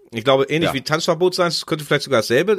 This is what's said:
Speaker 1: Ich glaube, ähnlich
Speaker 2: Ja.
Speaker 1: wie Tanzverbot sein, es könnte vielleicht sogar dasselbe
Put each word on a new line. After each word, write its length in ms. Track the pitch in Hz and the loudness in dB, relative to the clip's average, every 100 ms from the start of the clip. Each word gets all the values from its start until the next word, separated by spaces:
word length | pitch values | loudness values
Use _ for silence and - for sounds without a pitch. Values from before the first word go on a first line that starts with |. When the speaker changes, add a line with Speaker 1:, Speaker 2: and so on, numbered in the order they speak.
| _ | _
Speaker 1:
Ich 120 | 113 113 | -4 2
glaube, 200 | 135 135 | 2 2
ähnlich 240 | 151 - | 0 0
Speaker 2:
Ja. 40 | |
Speaker 1:
wie 80 | 135 | -2
Tanzverbot 540 | 123 156 175 160 180 180 | -2 -2 -2 0 0 0
sein, 120 | 175 | -2
es 160 | 160 - | -2 -4
könnte 200 | 160 147 | -6 -2
vielleicht 180 | 147 | -2
sogar 160 | 143 127 | 0 0
dasselbe 380 | 107 120 180 | 2 2 2